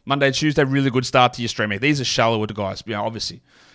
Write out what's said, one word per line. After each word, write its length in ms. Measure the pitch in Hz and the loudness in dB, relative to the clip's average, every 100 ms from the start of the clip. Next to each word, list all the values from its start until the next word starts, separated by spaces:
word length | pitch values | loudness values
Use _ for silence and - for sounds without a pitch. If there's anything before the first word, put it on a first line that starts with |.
| - | -2
Monday, 240 | 139 139 | 2 2
Tuesday, 340 | 127 156 151 | 2 0 2
really 240 | 135 139 135 | 2 2 2
good 160 | 123 | 0
start 300 | 123 131 123 | 2 4 4
to 80 | - | 2
your 60 | 117 | -6
streaming. 320 | - 107 98 | -2 -4 0
These 200 | 143 147 | 0 0
are 40 | |
shallower 420 | 120 - 113 110 107 | -2 0 2 2 -2
guys, 360 | 107 95 95 - | -4 -6 -6 -8
you 80 | |
know, 100 | 104 | -6
obviously. 380 | 107 113 - - _ _ _ | -4 -6 -10 -12 _ _ _